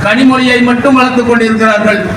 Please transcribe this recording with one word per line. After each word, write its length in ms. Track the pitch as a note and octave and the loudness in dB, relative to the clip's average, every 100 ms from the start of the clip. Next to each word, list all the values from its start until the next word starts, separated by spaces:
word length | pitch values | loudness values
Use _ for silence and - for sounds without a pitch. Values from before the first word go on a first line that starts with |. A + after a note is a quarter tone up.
| G3+ | -2
கனிமொழியை 580 | A3 C4 C4 B3+ B3 | 2 2 2 0 0
மட்டும் 320 | A#3+ A#3+ C#4 C4 | 0 0 0 0
வளர்த்துக் 320 | B3+ B3 A#3 | 0 -2 0
கொண்டிருக்கிறார்கள். 760 | A#3 A3+ A3 A3 G#3 A3 G3+ F3+ | 0 0 0 0 0 0 -2 -4